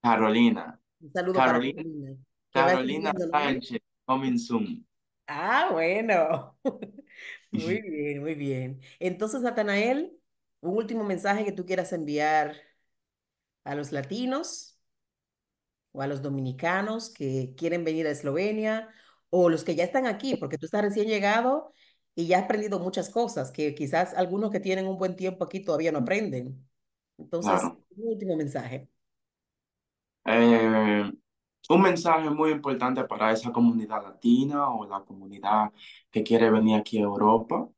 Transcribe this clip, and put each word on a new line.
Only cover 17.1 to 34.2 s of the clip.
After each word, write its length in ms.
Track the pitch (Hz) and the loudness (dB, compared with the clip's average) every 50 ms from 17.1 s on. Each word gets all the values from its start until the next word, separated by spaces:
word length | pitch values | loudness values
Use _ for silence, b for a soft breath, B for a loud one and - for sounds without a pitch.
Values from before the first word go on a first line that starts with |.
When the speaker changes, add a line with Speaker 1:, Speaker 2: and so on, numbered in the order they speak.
Speaker 2:
que 440 | - - 147 135 131 135 127 127 127 | -10 -6 -6 -4 -2 -2 -4 -6 -6
quieren 280 | - 165 165 170 175 170 | -4 -2 -2 -2 0 -2
venir 220 | 160 160 160 160 | -2 -2 0 -2
a 40 | 151 | -2
Eslovenia 800 | 143 135 - 143 139 165 196 214 214 214 214 220 220 220 220 220 b b b b b b b _ | -4 -2 -4 -2 -2 0 -2 -2 -2 -2 -2 -2 -2 -4 -6 -10 b b b b b b b _
o 180 | - 185 180 170 | 4 6 6 6
los 160 | 160 156 - | 4 2 0
que 100 | - 165 | -2 0
ya 100 | 151 175 | 0 0
están 220 | 180 - 269 262 | 2 0 0 0
aquí, 300 | 240 202 208 - 269 247 | 0 -2 -2 -2 -4 -2
porque 220 | 214 160 139 156 143 | -2 -4 -6 -6 -6
tú 80 | - | -6
estás 160 | 160 - 208 | -4 -2 0
recién 240 | 208 202 202 214 208 | 0 0 0 0 0
llegado 680 | 220 214 208 196 202 214 226 233 254 277 311 - b b b b b b b b _ _ | 0 0 2 2 2 2 4 2 2 0 0 -4 b b b b b b b b _ _
y 120 | 165 170 | -6 2
ya 120 | 165 180 180 | 2 2 2
has 60 | 190 | 4
aprendido 340 | - 226 208 214 208 202 175 | 2 -2 -2 0 -2 -4 -4
muchas 320 | 170 185 185 196 165 - | -4 -4 -4 -4 -6 -2
cosas 400 | - 233 240 220 - 151 131 131 | -2 -2 -2 0 -2 -6 -6 -6
que 240 | - - 151 147 147 | -4 -2 -2 -2 -2
quizás 400 | - 151 135 170 165 180 180 - | -4 -6 0 0 0 0 0 0
algunos 360 | 180 185 175 185 202 220 208 | -2 0 0 0 -2 -2 -2
que 100 | 208 185 | -2 -4
tienen 260 | 202 190 185 190 190 | -2 -2 -2 -2 -2
un 120 | 190 190 180 | -4 -2 -2
buen 180 | 190 180 180 | -2 -4 -4
tiempo 280 | 190 185 185 180 - 180 | -4 -6 -6 -4 -4 -8
aquí 160 | - - 190 | -6 -6 -8
todavía 320 | 196 - 156 147 160 165 | -4 -2 -2 0 0 0
no 60 | 156 147 | 0 0
aprenden. 680 | 120 - 190 208 220 180 131 127 123 131 135 - - _ _ _ _ _ _ _ _ _ _ - | 0 0 0 -2 -2 -4 -6 -6 -8 -10 -14 -16 -20 _ _ _ _ _ _ _ _ _ _ -20
Entonces, 520 | 78 - - 170 196 202 190 175 - 175 | -12 -8 -6 -4 0 2 2 2 0 -2
Speaker 1:
Claro. 120 | - - _ _ 180 | -6 -10 _ _ -14
Speaker 2:
un 120 | 196 220 226 | -8 -6 -6
último 280 | 220 196 202 190 165 | -6 -4 -4 -4 -2
mensaje. 520 | 156 151 139 135 143 117 120 127 131 131 _ _ _ _ _ _ _ _ _ _ _ _ _ _ _ _ _ _ _ _ _ _ _ _ _ _ _ _ | -2 -2 -4 -6 -6 -8 -8 -10 -12 -12 _ _ _ _ _ _ _ _ _ _ _ _ _ _ _ _ _ _ _ _ _ _ _ _ _ _ _ _
Speaker 1:
Eh, 840 | - 110 117 117 117 117 113 113 110 113 110 107 107 104 104 101 101 - _ _ _ _ _ _ _ _ _ - - | 2 4 6 8 8 8 6 6 4 4 4 4 4 4 2 0 -2 -6 _ _ _ _ _ _ _ _ _ 0 4
un 140 | 156 180 | 6 6
mensaje 480 | 190 190 175 165 170 170 160 160 156 151 | 8 6 4 2 2 2 2 2 2 0
muy 200 | 147 151 156 156 | 0 2 2 2
importante 520 | 151 147 147 139 131 120 123 127 131 131 127 | 2 0 -2 -4 -2 0 0 0 0 -2 -2
para 280 | - 98 90 107 110 | -4 -2 0 2 2
esa 200 | 110 110 - 120 | 2 0 -2 -4
comunidad 500 | - 123 120 117 113 113 107 107 110 104 | 2 4 4 4 4 2 -4 -4 -6 -8
latina 640 | 98 95 - _ | -8 -10 -18 _